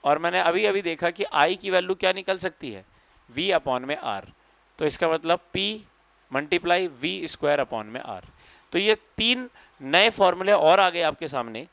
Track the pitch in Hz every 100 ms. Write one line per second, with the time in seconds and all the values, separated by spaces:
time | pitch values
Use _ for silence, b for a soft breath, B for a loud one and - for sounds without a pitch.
0 | 143 147 170 180 170 175 214 196 170 160
1 | 170 165 - 151 151 180 196 185 180 190
2 | 185 190 190 190 180 - 139 98 95 b
3 | b b _ 123 185 175 143 127 131 151
4 | 127 98 95 _ b b b - 156 -
5 | 170 160 165 175 _ 190 196 220 - _
6 | _ _ _ 131 147 175 175 175 180 127
7 | 151 190 160 - 147 147 131 113 107 120
8 | - 95 - _ b b b 170 208 214
9 | _ - 226 247 247 b b _ 135 165
10 | 220 220 190 180 185 202 156 190 185 170
11 | 160 147 160 135 117 110 160